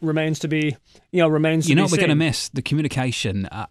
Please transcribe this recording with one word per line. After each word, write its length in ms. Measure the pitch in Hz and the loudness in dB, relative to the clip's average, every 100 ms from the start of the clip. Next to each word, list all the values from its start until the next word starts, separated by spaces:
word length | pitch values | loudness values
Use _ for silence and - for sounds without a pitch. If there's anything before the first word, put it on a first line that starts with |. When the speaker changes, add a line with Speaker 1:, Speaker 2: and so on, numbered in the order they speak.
Speaker 1:
remains 380 | 160 156 156 151 | -2 0 -2 -2
to 80 | 151 | -2
be, 280 | 156 151 - _ - _ | -2 -2 -4 _ -20 _
you 80 | 180 | 2
know, 80 | 165 | 2
remains 400 | 151 160 160 160 | 4 2 2 2
Speaker 2:
You 60 | |
Speaker 1:
to 80 | 139 | 4
Speaker 2:
know 60 | 190 | 4
Speaker 1:
be 40 | |
Speaker 2:
what 0 | |
we're 80 | 202 | 2
gonna 100 | 175 | 2
Speaker 1:
seen. 60 | 151 | 2
Speaker 2:
miss? 320 | 160 - - | 2 -2 -6
The 120 | 135 | -6
communication. 880 | - 147 147 131 127 - 110 95 92 | -2 -2 -2 -2 -2 -2 -4 -4 -6
I, 140 | 101 - | -8 -12